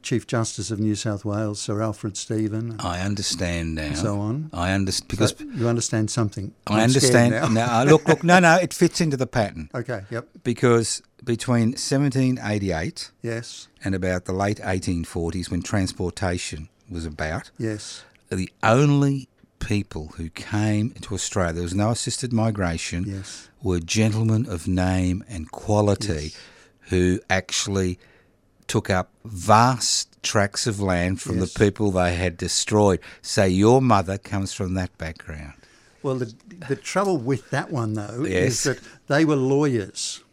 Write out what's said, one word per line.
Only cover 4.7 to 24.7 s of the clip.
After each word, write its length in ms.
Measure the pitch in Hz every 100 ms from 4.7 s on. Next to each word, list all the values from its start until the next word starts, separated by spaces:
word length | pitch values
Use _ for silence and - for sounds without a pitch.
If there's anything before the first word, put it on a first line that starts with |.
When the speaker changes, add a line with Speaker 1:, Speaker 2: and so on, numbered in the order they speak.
Speaker 2:
underst-, 360 | 98 95 - -
because 260 | 101 113 -
Speaker 1:
So 80 | 302
you 240 | 220 117
understand 420 | 120 - 113 107
something. 420 | - 107 - 98 - -
Speaker 2:
I 140 | 107
Speaker 1:
I'm 80 | 113
scared 260 | 131 127 123
Speaker 2:
understand. 400 | 120 113 - 110
Speaker 1:
now. 100 | 120
Speaker 2:
Now, 140 | 117
uh, 40 | 139
look, 200 | 156 -
look, 140 | 151 170
no, 140 | 180
no, 160 | 175 170
it 160 | -
fits 260 | - 170 -
into 160 | 165 135
the 120 | 131
pattern. 420 | 127 101 80 76
Speaker 1:
<laughs> 40 | 131
Okay, 280 | 120 113 98
yep. 160 | 117 - -
Speaker 2:
Because 580 | - 113 127 117 110 - _ _
between 540 | 120 117 - 120 113 131
seventeen 600 | - 139 143 131 131 127
eighty-eight 680 | 107 107 98 80 92 - - _
Speaker 1:
Yes. 480 | 117 113 117 - - _ 101
Speaker 2:
and 100 | 95
about 300 | 92 90 -
the 80 |
late 260 | 92 101 107 101
eighteen 400 | 95 95 87 82
forties, 440 | 87 85 90 87
when 120 | 87
transportation 1040 | - 104 95 - 90 - 95 90 - 78 76 _ -
was 160 | 85 82
about, 460 | 73 80 87 - -
Speaker 1:
Yes. 460 | 110 107 - - - _ _
Speaker 2:
the 200 | 98 92 _
only 680 | 110 120 147 143 139 139 127 _ _ _
people 540 | - 104 101 80 78 -
who 140 | 82
came 600 | - - 104 107 104 113 -
to 120 | -
Australia, 380 | 95 - 104 87
there 120 | 82
was 120 | 87 92
no 140 | 104
assisted 420 | 120 - - 127
migration, 720 | 117 113 104 90 82 - 87 101
Speaker 1:
Yes. 440 | 98 92 - - _
Speaker 2:
were 180 | - 90
gentlemen 680 | 82 107 110 107 113 110 -
of 200 | 87
name 520 | -